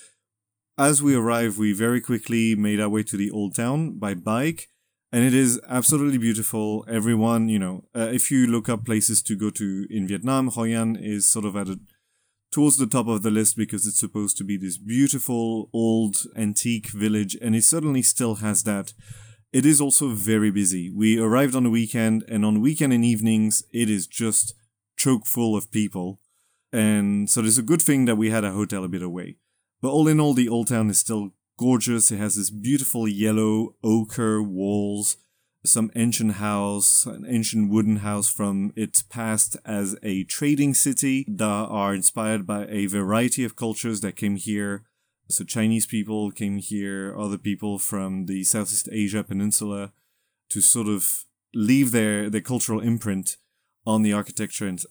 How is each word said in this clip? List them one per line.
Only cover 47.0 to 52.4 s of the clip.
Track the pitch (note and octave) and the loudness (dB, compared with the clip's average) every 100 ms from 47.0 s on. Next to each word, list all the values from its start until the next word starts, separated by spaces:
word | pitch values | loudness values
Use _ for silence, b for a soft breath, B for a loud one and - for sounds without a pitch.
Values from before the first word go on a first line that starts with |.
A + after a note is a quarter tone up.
| G2 G2+ | -8 -6
other | G#2 G2+ | -6 -4
people | G#2 G2 G#2 G2+ | -4 -4 -4 -4
from | - G2+ F#2+ F#2+ F#2 | -4 -4 -4 -6 -6
the | F#2+ | -4
Southeast | F#2 A2 G2 - - | -2 -2 -2 -4 -4
Asia | A2 G2+ G#2+ | -4 -2 -4
Peninsula, | - F#2+ G#2 - G#2 G2+ G2+ _ _ _ _ _ - | -4 -2 -2 -2 -4 -8 -10 _ _ _ _ _ -8
to | G#2 | 0
sort | - A#2+ G#2+ | 2 2 0
of | G2+ - - - _ _ | 0 -2 -4 -10 _ _
leave | A#2 G#2+ C3+ B2+ | -2 2 4 4
their, | A#2 G#2+ G#2 G#2 | 2 2 0 -2
their | G#2+ | -4